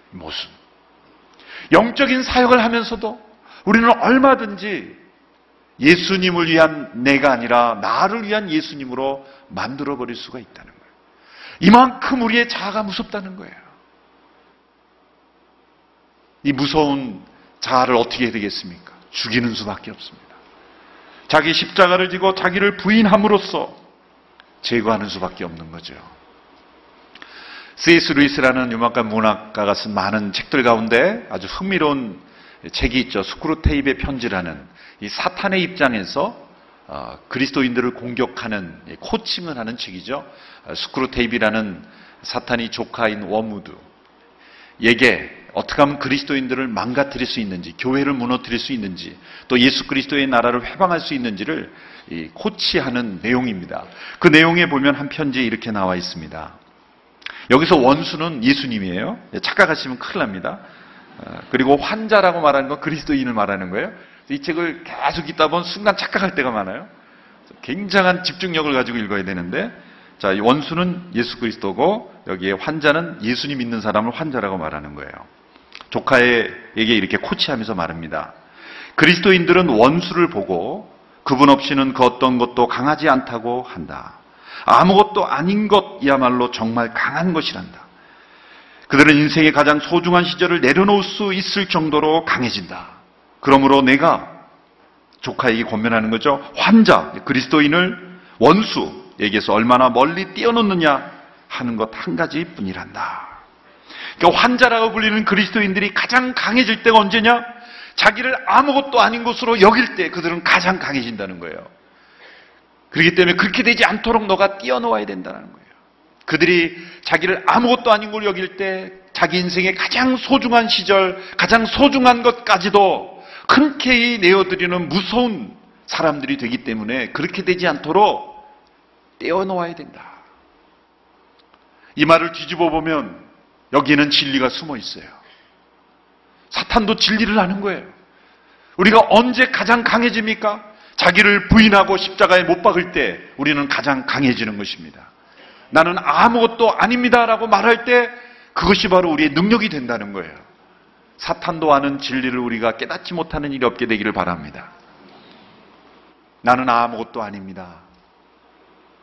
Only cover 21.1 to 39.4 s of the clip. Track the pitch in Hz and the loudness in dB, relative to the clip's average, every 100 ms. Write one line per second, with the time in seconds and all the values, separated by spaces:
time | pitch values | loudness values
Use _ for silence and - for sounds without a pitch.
21.1 | - - 156 151 160 180 - 180 185 185 | -20 0 0 2 -2 -2 2 4 4 0
22.1 | 185 190 190 185 190 202 196 190 220 208 | 0 -2 0 -2 0 -2 0 0 4 4
23.1 | 208 214 202 - 160 - - _ _ _ | 4 4 2 0 -6 -8 -12 _ _ _
24.1 | _ _ _ - _ - 117 110 107 104 | _ _ _ -20 _ -4 -2 0 -2 -4
25.1 | 95 90 - 87 82 80 82 - - - | -8 -10 -8 -12 -12 -18 -18 -18 -20 -20
26.1 | - _ _ _ _ _ _ _ _ _ | -20 _ _ _ _ _ _ _ _ _
27.1 | - - - - - - - 165 165 - | -20 -20 -20 -20 -20 -20 -2 4 4 4
28.1 | 143 143 147 131 127 123 113 117 120 110 | 2 2 4 2 2 -2 0 0 0 0
29.1 | 110 110 101 - 107 101 98 110 101 95 | 0 0 0 -6 -4 -2 -2 -2 -4 -2
30.1 | 107 101 - - 143 120 113 110 117 170 | -2 -4 -8 -4 0 4 2 2 2 2
31.1 | 233 - 98 95 - 190 180 151 139 113 | -2 -10 -12 -10 -10 -4 0 0 -2 -8
32.1 | 87 _ - - - 82 - 135 127 123 | -14 _ -20 -20 -20 -12 -4 -2 -2 -2
33.1 | 104 92 - 156 160 160 147 135 131 - | -4 -6 -8 -6 -2 0 0 -2 -2 -6
34.1 | 131 113 95 87 73 - _ - - 104 | -6 -4 -4 -6 -12 -18 _ -20 -16 -14
35.1 | - 180 - 196 190 175 - 135 110 90 | -6 -8 -4 -4 -2 -4 -2 -2 -2 -6
36.1 | 139 196 - - _ _ _ - 71 60 | -6 -6 -8 -20 _ _ _ -18 -16 -14
37.1 | 69 - 123 139 143 127 120 123 120 123 | -18 -12 -4 -4 0 -2 0 -4 -6 -10
38.1 | 120 123 - 113 104 85 - - 82 - | -6 -6 -6 -8 -8 -10 -16 -20 -16 -8
39.1 | 220 - - | -8 -6 -10